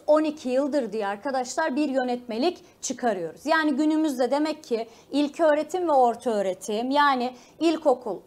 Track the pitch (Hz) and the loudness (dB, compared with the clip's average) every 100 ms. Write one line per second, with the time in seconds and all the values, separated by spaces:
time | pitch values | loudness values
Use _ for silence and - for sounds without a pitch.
0 | - 302 311 302 254 247 285 285 226 220 | 2 2 2 -4 -2 0 0 -2 -2 -4
1 | 196 208 285 262 247 - 320 254 302 262 | -4 -4 -4 -4 -4 -2 -2 0 0 0
2 | 247 247 240 220 330 359 - _ - 240 | -2 -4 -6 -2 -2 -2 -14 _ -10 -2
3 | 240 185 165 - 277 320 311 262 311 311 | -2 -2 -6 -8 -2 0 2 2 2 2
4 | 311 247 247 277 311 311 - 220 226 - | 0 0 0 0 0 -4 -6 -6 -6 -14
5 | - 277 294 - 320 294 302 370 349 277 | -4 -2 -2 2 2 2 0 -4 2 4
6 | 240 220 254 214 190 180 - 214 254 285 | 4 2 -2 -2 -2 -4 -6 -4 0 2
7 | 285 254 247 247 - - 320 311 302 254 | 4 2 -2 -6 -20 -2 0 2 2 0
8 | 220 175 | -2 -8